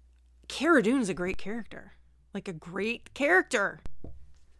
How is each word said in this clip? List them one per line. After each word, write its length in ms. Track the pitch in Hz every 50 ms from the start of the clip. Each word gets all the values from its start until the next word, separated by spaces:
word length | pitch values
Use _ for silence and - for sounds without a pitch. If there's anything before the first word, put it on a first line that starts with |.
| _ - _ _ _ _ _ _ - -
Cara 340 | - - 247 330 339 269 185
Dune's 260 | 208 262 277 233 180
a 60 | 175
great 220 | 135 180 185 185 -
character. 540 | - 196 214 240 208 - - - - 185 - - - - _ _ _ _ -
Like, 160 | 196 190 202
a 40 | 175
great 600 | 156 - 170 170 196 196 220 233 - - - -
character. 680 | - 269 294 349 370 - - 262 220 202 180 - - - - - - - - - - - - - - - - - -